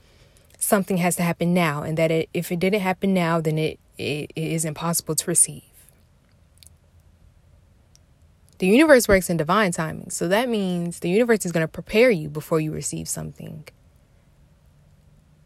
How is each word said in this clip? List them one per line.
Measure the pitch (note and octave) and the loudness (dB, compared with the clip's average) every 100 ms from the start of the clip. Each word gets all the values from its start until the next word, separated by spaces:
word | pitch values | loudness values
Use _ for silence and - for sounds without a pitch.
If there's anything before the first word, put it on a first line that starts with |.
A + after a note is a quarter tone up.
| _ _ _ _ _ _ | _ _ _ _ _ _
something | - G#3 F#3+ F#3 | 0 0 0 0
has | F3 E3+ | 0 0
to | |
happen | E3+ E3+ E3+ | -2 -2 0
now, | F3+ E3 C#3+ | 2 2 -2
and | - D#3+ | -4 0
that | D#3+ | 0
it, | D#3+ D#3+ | 0 -2
if | F3 E3 | -6 -6
it | F3 | -2
didn't | F#3+ G#3 | 0 0
happen | F#3 F#3 G3 | -2 -2 0
now, | F#3 E3+ E3 | 2 2 0
then | D#3+ D#3 | 0 0
it, | D#3 - _ - | -2 -6 _ -10
it, | A2 D3 - | -6 -6 -8
it | - D#3+ | -8 -4
is | D#3+ | -4
impossible | D#3+ D3 E3 E3+ - | -4 -4 -4 -4 -4
to | D#3 - | -4 -2
receive. | E3 - D3 - - - _ _ _ _ _ _ _ - - _ _ _ _ - _ _ _ _ _ _ _ _ _ _ _ _ - | 0 0 -4 -20 -20 -20 _ _ _ _ _ _ _ -20 -20 _ _ _ _ -20 _ _ _ _ _ _ _ _ _ _ _ _ -4
The | F#3 | 4
universe | A3+ D#4+ C4 G#3+ | 6 8 8 8
works | G3 F3+ | 4 4
in | E3+ | -2
divine | D3+ G3 G3+ | 2 2 2
timing. | F3 D#3+ - - | 0 -6 -8 -12
So | - E3+ | -6 0
that | G3+ B3+ | 0 0
means | A3 F#3+ F3 F3 - | -2 -2 -4 -6 -6
the | F3 | -2
universe | F#3+ A#3+ A3 F3+ | 0 2 0 0
is | |
gonna | E3 D#3+ | -2 -2
prepare | - E3 G#3+ B3+ | -6 -4 2 4
you | F#3+ D3+ | 4 -2
before | D3+ - D#3+ | -10 -2 -2
you | D#3 | -2
receive | D#3 D3 D#3+ E3 | -6 -8 -8 -8
something. | - D#3+ D3 - - D#3 - _ _ _ _ _ _ _ _ _ _ _ _ _ _ _ _ | -8 -10 -14 -16 -16 -18 -20 _ _ _ _ _ _ _ _ _ _ _ _ _ _ _ _